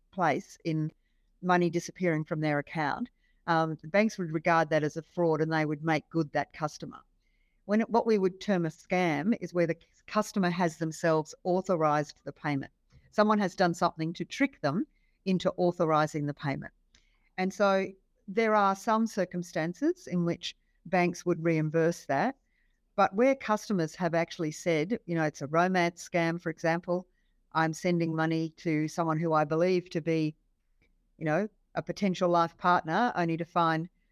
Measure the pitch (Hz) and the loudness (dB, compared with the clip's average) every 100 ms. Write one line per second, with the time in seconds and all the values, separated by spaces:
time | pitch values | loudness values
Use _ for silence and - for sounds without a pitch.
0 | _ 196 165 139 - - 165 156 156 - | _ -2 0 0 -4 -10 -4 -2 -4 -8
1 | _ _ _ _ 180 180 175 175 - - | _ _ _ _ 0 2 2 0 -6 -4
2 | 180 156 156 156 156 147 - 165 147 - | -2 0 -2 -2 0 -2 -4 -4 -4 -4
3 | 247 _ _ _ - 165 160 156 160 196 | -8 _ _ _ -2 0 0 -4 -2 0
4 | 214 - 165 160 175 165 151 156 147 165 | 0 -2 -4 -2 2 2 2 2 0 -4
5 | - 175 170 151 160 160 151 151 160 156 | -10 -2 0 2 0 0 -2 -2 -2 -2
6 | - 165 151 147 - - 151 - 156 - | -2 -4 -2 -4 -6 -6 -8 -8 -14 -16
7 | - _ _ _ _ _ - 214 226 226 | -20 _ _ _ _ _ -2 0 2 0
8 | 233 214 185 190 - 185 165 - - 185 | 2 2 2 -2 0 0 0 -4 -2 2
9 | 175 143 185 233 175 175 170 165 _ _ | 2 2 0 -2 -2 0 0 -2 _ _
10 | - 214 202 208 180 175 175 160 160 156 | -4 -4 -2 0 0 0 -2 -2 -6 -2
11 | 165 156 151 - 185 180 185 170 156 151 | 0 0 -2 -8 -2 -2 0 0 2 2
12 | 147 - 151 - 151 139 - _ _ - | -2 -8 -16 -8 -4 -4 -4 _ _ -20
13 | _ - 214 214 190 - 180 170 170 - | _ 2 4 4 0 2 0 2 -2 -2
14 | 160 170 170 - 277 - 143 170 311 _ | -6 -6 -10 -2 -2 0 -2 -2 -4 _
15 | _ _ 196 185 180 - 180 175 160 151 | _ _ -2 0 0 0 0 2 2 2
16 | 151 156 147 143 147 139 - - _ _ | 2 -2 -6 -4 -6 -6 -8 -18 _ _
17 | _ _ _ - 190 - 202 190 190 - | _ _ _ -4 -4 2 2 2 0 -8
18 | _ _ - 202 220 214 196 196 - 220 | _ _ -6 0 2 4 2 0 0 0
19 | 226 - 180 180 175 170 160 - 302 359 | 0 -2 -4 -4 -6 -4 -4 -2 -2 -2
20 | - 175 170 160 - - _ _ 165 180 | -4 -2 0 -2 -8 -14 _ _ -2 0
21 | 175 175 175 160 170 160 156 165 160 170 | 0 0 -2 0 0 0 0 2 0 0
22 | - 139 226 - _ _ _ _ _ - | -4 -2 -2 -4 _ _ _ _ _ 0
23 | 196 196 262 269 - 214 - 190 156 - | 0 4 2 2 -2 -4 -2 -2 -2 -2
24 | 170 165 170 - 156 - 180 156 170 240 | -2 0 -2 -4 -6 -4 -2 0 0 -4
25 | - 165 151 - 143 165 185 185 170 170 | -4 -2 -2 -2 -2 2 2 2 0 -2
26 | - 175 165 170 170 160 165 165 175 180 | -4 0 0 -2 -6 -4 -2 -2 -2 -4
27 | - _ _ _ _ 156 160 156 180 170 | -6 _ _ _ _ -2 0 0 0 0
28 | 165 160 160 160 160 - 170 151 156 - | 0 0 0 0 -4 -6 -2 -2 -2 -2
29 | 165 156 165 156 151 160 180 185 180 170 | -2 0 2 2 2 2 2 2 -2 -6
30 | 165 160 156 - _ _ _ _ _ _ | -2 0 -2 -4 _ _ _ _ _ _
31 | _ _ 156 160 214 - _ - 156 175 | _ _ -2 -2 -2 -8 _ -8 -8 -2
32 | 202 175 180 175 165 - 180 175 160 185 | -2 0 2 2 2 0 2 2 2 0
33 | 247 - 170 165 170 180 165 160 175 - | 0 0 -2 -2 -2 0 2 0 -4 -12
34 | _ | _